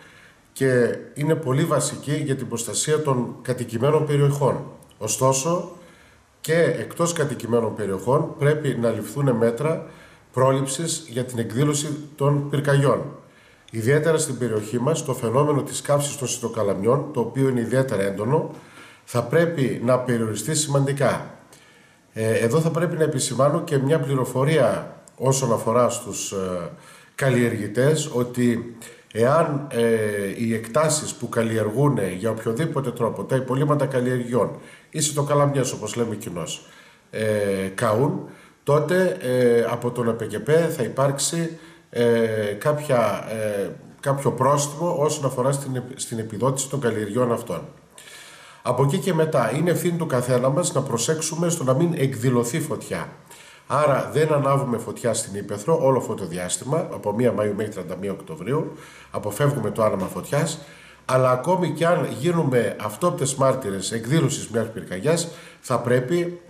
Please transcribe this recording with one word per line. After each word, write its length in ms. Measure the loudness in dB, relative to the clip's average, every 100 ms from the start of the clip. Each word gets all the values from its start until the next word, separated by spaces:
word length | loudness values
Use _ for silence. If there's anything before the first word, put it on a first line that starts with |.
| -20 -20 -20 -20 _
και 440 | -2 2 4 2 0 -8
είναι 220 | -4 0 0
πολύ 280 | 2 0
βασική 500 | 2 2 0 -4 -4
για 220 | -4 -2 -4
την 120 | -4
προστασία 540 | -6 -4 -4 0 0
των 340 | 2 0 -2 -6
κατοικημένων 640 | -6 -4 -4 0 2 2 2
περιοχών. 580 | 4 4 4 2 0 -4 -16 -20 -10
Ωστόσο, 760 | -6 2 2 2 0 -2 -4 -14 -20 -20 -20 _ _ _
και 140 | 0 4
εκτός 520 | 4 2 -4 -2 -2
κατοικημένων 640 | 0 -2 -2 0 2 2 -2
περιοχών 600 | -4 -2 0 2 0 0
πρέπει 400 | 0 2 0 0
να 80 | 0
ληφθούν 420 | 0 -4 -2 0
μέτρα 540 | 2 2 2 -2 -2 -6 -18 -20 -20 _
πρόληψης 720 | 2 2 4 0 -4 -4 -6 -6
για 140 | -6
την 160 | -4 -4
εκδήλωση 680 | -2 0 2 2 -2 -6 -10 -2
των 340 | 2 2 0
πυρκαγιών. 560 | -2 2 4 4 2 -2 -12 -20 -20 -20 -20 -12
Ιδιαίτερα 460 | -4 2 4 4 2
στην 200 | 0 -2
περιοχή 420 | -2 -2 -2 -2
μας, 260 | 0 0 -2
το 80 |
φαινόμενο 500 | -4 0 2 2 2
της 180 | -2 -6
καύσης 360 | 0 0 0 -4
των 100 | -6
σιτοκαλαμιών, 840 | -4 -6 -2 -2 0 2 2 0
το 60 | -4
οποίο 300 | -2 0 2
είναι 100 | 2
ιδιαίτερα 420 | 0 0 2 0
έντονο, 500 | -2 -2 0 0 0 -8 -18 -20 -20 -20
θα 200 | -4 -2
πρέπει 580 | 2 2 2 2 0 0
να 160 | 2 2
περιοριστεί 560 | 2 0 0 -2 -2 -2
σημαντικά. 800 | 0 2 2 2 0 0 -4 -16 -20 -20 -20 -20 _ _ _
Ε, 200 | -2 0
εδώ 260 | 2 4 2
θα 100 | 2
πρέπει 280 | 0 0 2
να 60 |
επισημάνω 580 | 2 2 -2 2 2 2
και 160 | 0 0
μια 220 | 2 2
πληροφορία 960 | 2 0 0 0 2 4 4 2 -4 -16 -20 -2
όσον 360 | 0 2 2
αφορά 360 | 0 2 4 4
στους, 420 | 2 -6 -8 -6
ε, 380 | -4 -4 -4 -6 -12 -20 -20 -18 -2
καλλιεργητές, 920 | 2 4 2 0 -2 2 2 2 0
ότι 640 | -2 -2 2 2 2 -2 -12 -18 -20 _
εάν, 540 | 0 4 4 2 0 -4
ε, 260 | 0 2 2 2 -2 -4 -2
οι 160 | -2
εκτάσεις 600 | -2 -2 0 2 0 -4
που 160 | -8 -4
καλλιεργούν 680 | -2 0 0 0 2 2 2 -2 -2
για 120 | -4
οποιοδήποτε 600 | -2 -2 -2 -2 -2 -4
τρόπο, 320 | -2 -2 -2
τα 120 | -2 -2
υπολείμματα 500 | 0 0 2 2 0
καλλιεργειών, 760 | 0 0 -2 0 0 0 -2 -16 -20 -12
οι 100 | -4
σιτοκαλαμιές, 720 | -2 -2 0 4 4 2 0
όπως 240 | -2 -6 -2
λέμε 200 | -2 -2
κοινώς, 500 | -8 -8 -8 -10 -14 -20 -20 -20 _
ε, 560 | -4 0 0 0 0 -2 -2
καούν, 540 | 2 2 2 0 -8 -16 -20 _
τότε, 540 | 0 2 2 2 2 0
ε, 440 | 0 4 6 6 4
από 220 | 0 -2
τον 160 | -2 -2
επεκεπέ 640 | -2 -4 -6 2 2 2 0
θα 60 |
υπάρξει, 760 | -4 0 0 0 -2 -2 -4 -6 -16 -20 -8
ε, 680 | 0 2 4 2 0 -2 -2
κάποια, 720 | 0 0 2 2 2 0 -4
ε, 380 | -4 -2 -2 -4 -8 -16 -8
κάποιο 320 | -2 0 0
πρόστιμο 640 | 2 2 2 0 -4 -2 0
όσον 260 | 0 0 -2
αφορά 260 | 0 0
στην 240 | 0 -4 -6
επ-, 240 | -8 -10
στην 200 | -8 -6
επιδότηση 500 | -6 -2 -2 -2 -4
των 100 | -2
καλλιεργειών 520 | -2 -2 -2 0 0
αυτών. 300 | 0 -4 -8 -8 -18 _ -20 -20 -20 -20 -20 -20 -8
Από 200 | -4 2
εκεί 140 | 2 2
και 160 | 0
μετά, 380 | 2 2 2 0 0
είναι 160 | 0
ευθύνη 260 | 2 0 -2
του 80 | 0
καθένα 440 | 0 2 2 2
μας 240 | 2 0
να 80 | -2
προσέξουμε 680 | -2 -2 0 -2 -2 -2 -2
στο 140 | 0
να 100 | 0
μην 200 | 2 2 2
εκδηλωθεί 640 | 0 2 2 2 2 -2
φωτιά. 500 | -4 -6 -6 -6 -6 -12 -20 -20 -20 -20 -2
Άρα 420 | 2 4 2 0
δεν 200 | 2 2
ανάβουμε 440 | 4 4 2 2 -2
φωτιά 360 | -4 -4 -2
στην 220 | -2 -4 -8
Ύπαιθρο 440 | -6 -6 0 4
όλο 160 | 4 4
αυτό 160 | 0
το 120 | -6 -6
διάστημα, 520 | -6 -4 -6 -2 -2
από 360 | -2 -4 -4
μία 200 | 2 2 2
Μαΐου 160 | 0 0
μέχρι 160 | -4
τριάντα 240 | -6 -10 -8
μία 160 | -6
Οκτωβρίου, 600 | -8 -10 -10 -4 -4 -4 -10 -18 -20 -12
αποφεύγουμε 600 | -8 -8 0 0 2 -2
το 120 | 0
άναμα 220 | 0 0 -4
φωτιάς, 540 | -6 -4 -2 -2 -4 -14 -20 -20 -16 -2
αλλά 260 | 2 4
ακόμη 400 | 2 2 0 0
και 140 | 0 2
αν 220 | 2 0 -2
γίνουμε 560 | 0 2 2 2 0 -2
αυτόπτες 540 | -6 -2 -2 0 -2 2
μάρτυρες 560 | 2 2 -2 -4 -4
εκδήλωσης 560 | -6 0 2 2 -2 -4
μιας 200 | -4 -4
πυρκαγιάς, 560 | -6 -10 -4 0 0 -2 -10 -20 -20
θα 200 | -4 -2
πρέπει 640 | 2 0 2 0 -2 -6 -12